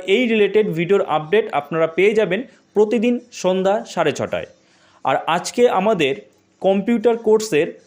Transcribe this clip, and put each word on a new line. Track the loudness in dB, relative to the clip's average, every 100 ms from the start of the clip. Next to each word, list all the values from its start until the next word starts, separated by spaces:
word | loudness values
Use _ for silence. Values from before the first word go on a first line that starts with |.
| 0
এই | 0 2
রিলেটেড | 2 2 2 0 -2
ভিডিওর | 0 0 0 -4
আপডেট | 0 0 0 -4
আপনারা | -4 -2 -2 2
পেয়ে | 2 2
যাবেন | 0 -2 -6 _ _
প্রতিদিন | 0 0 2 0 -2 -6 -6
সন্ধ্যা | -2 0 0 -2 -4
সাড়ে | -2 -2 -2
ছটায়। | -4 -6 -8 -16 _ _ _ _
আর | -2 -2 0 -4
আজকে | -2 2 2 2
আমাদের | 0 2 0 -2 -10 _ _ -4
কম্পিউটার | 0 0 0 0 0 0 2
কোর্সের | 2 2 -2 -2 -6